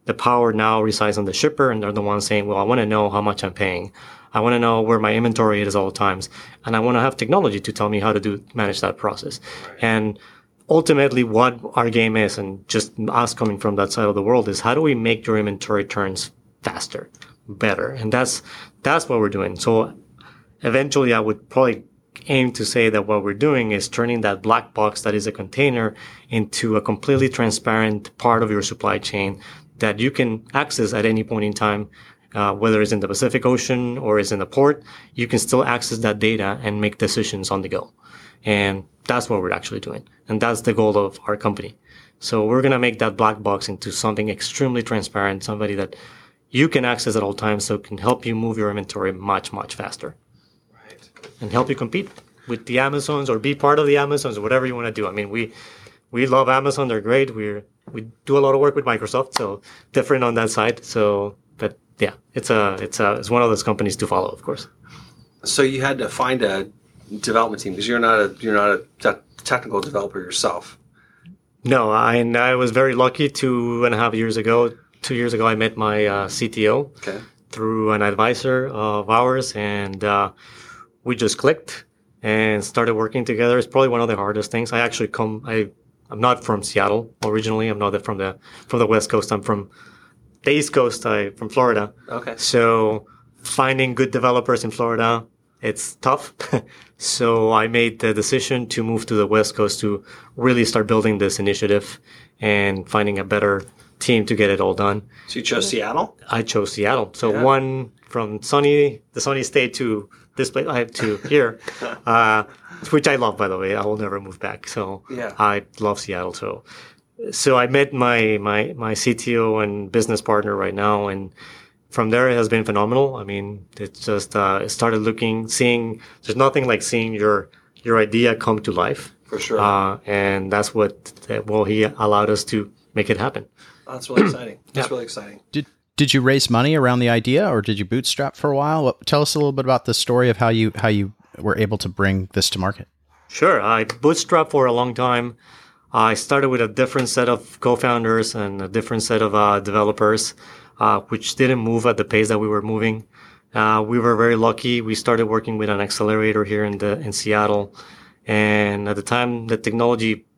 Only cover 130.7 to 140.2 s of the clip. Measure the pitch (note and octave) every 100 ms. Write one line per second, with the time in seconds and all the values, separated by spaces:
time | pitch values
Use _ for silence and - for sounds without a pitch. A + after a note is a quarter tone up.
130.7 | A2+ G2+ - - - - G#2+ G#2 G#2+ G2
131.7 | G#2+ G#2+ - G#2+ G#2 G#2 G#2 - A2 G#2
132.7 | - _ A2 G2+ G#2 B2 - - _ -
133.7 | _ - C3 - B2+ G#3 B2+ A#2+ - _
134.7 | C3+ B2+ B2+ A#2 - G#2 G2+ _ D3 C#3+
135.7 | _ _ - C#3+ C3+ B2+ C#3 - A#2 C#3
136.7 | D#3 B2+ B2 A#2+ A#2 A#2 C#3 G3+ A#2+ G2+
137.7 | G2+ F#2+ A#2+ B2+ - C#3 - D3 C#3 D3
138.7 | D#3+ C3+ - - D3 D3 D3+ C#3+ C3+ C3
139.7 | B2 - A2+ - B2